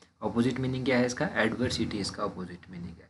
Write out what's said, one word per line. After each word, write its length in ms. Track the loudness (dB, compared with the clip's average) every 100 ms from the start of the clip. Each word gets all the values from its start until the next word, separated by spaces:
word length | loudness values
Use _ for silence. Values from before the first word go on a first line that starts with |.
| -20 _
Opposite 380 | 0 2 2 2
meaning 240 | 0 0
क्या 140 | 2 4
है 80 | 4
इसका? 220 | 2 0
Adversity 640 | 2 2 2 0 0 -2 -2
इसका 240 | -4 -2
opposite 360 | -4 -4 -8 -12 -14
meaning 180 | -12 -12
है। 200 | -12 -20